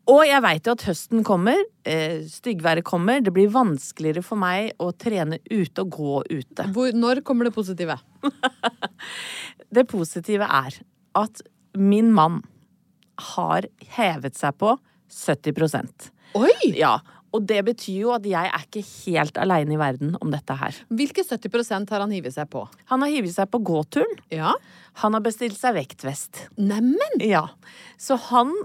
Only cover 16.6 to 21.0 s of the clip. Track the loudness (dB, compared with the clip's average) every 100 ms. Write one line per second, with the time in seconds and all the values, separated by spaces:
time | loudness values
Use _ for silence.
16.6 | 2 2 2 2 -2 -20 _ -4 0 0
17.6 | 0 -4 -6 -4 -2 -2 -2 -2 -2 -4
18.6 | -8 -12 -12 -10 -2 0 0 0 0 2
19.6 | 0 0 -2 -2 -4 -4 -4 -4 -6 -6
20.6 | -8 -10 -6 -4